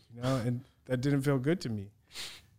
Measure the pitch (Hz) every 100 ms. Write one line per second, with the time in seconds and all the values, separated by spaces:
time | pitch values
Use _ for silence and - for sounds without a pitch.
0 | - 117 127 135 120 123 - _ - 127
1 | 139 143 143 139 135 170 127 107 101 -
2 | _ - - - -